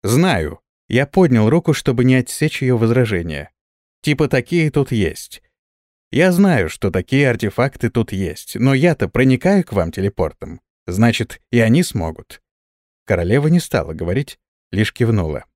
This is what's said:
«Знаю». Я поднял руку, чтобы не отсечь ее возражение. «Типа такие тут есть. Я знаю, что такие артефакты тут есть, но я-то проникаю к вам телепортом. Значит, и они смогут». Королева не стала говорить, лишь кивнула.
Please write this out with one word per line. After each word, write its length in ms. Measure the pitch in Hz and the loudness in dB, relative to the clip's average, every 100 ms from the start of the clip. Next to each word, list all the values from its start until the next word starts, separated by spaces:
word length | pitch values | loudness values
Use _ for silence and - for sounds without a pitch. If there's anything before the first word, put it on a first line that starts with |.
«Знаю». 560 | 107 123 185 110 76 85 _ _ _ | 0 2 2 0 -4 -10 _ _ _
Я 180 | 120 139 | -2 0
поднял 420 | - 175 120 107 | 2 4 4 4
руку, 240 | 160 - | 2 0
чтобы 300 | 143 - 120 | -2 -2 2
не 120 | 131 131 | 2 2
отсечь 460 | 127 - 151 - | 0 -4 -4 -2
ее 160 | 127 120 | -2 2
возражение. 720 | 113 127 117 95 85 73 73 _ _ _ _ _ | 2 2 2 -2 -4 -8 -12 _ _ _ _ _
«Типа 260 | - 147 151 | -4 -2 0
такие 420 | 135 - 175 156 | 0 0 0 0
тут 220 | 143 135 | 0 -2
есть. 500 | 113 85 - - - _ _ _ _ _ _ _ | 0 -2 -4 -18 -20 _ _ _ _ _ _ _
Я 200 | 131 185 | 0 2
знаю, 380 | 180 196 143 80 | 4 4 2 -2
что 220 | - 98 | -4 -4
такие 360 | 92 - 135 139 | -4 -2 0 0
артефакты 640 | 107 104 - 135 - 117 | 0 -4 -2 -4 -2 -4
тут 220 | 117 110 | -2 -4
есть, 440 | 98 92 76 - - | -4 -6 -8 -12 -2
но 200 | 135 135 | 0 2
я-то 340 | 170 156 95 | 2 0 -2
проникаю 540 | - 131 127 180 202 | 0 2 2 2 2
к 100 | - | 0
вам 180 | 98 85 | -2 -2
телепортом. 720 | - 98 - 78 - - - _ _ - | -2 -4 -2 -6 -6 -16 -16 _ _ -6
Значит, 560 | 92 117 113 - - _ | 2 2 2 -6 -10 _
и 100 | 120 | 0
они 220 | 113 139 | 4 2
смогут». 600 | 180 107 82 80 - - _ _ _ _ _ _ - | 0 -4 -6 -8 -20 -20 _ _ _ _ _ _ -4
Королева 420 | 90 87 127 151 | -2 0 0 2
не 120 | 175 | 0
стала 340 | - 107 80 | 0 -4 -4
говорить, 440 | 80 85 104 143 - _ _ _ | -6 -4 -4 -6 -14 _ _ _
лишь 220 | 92 107 | -2 -2
кивнула. 520 | - 117 110 80 69 - | 0 0 0 -2 -6 -12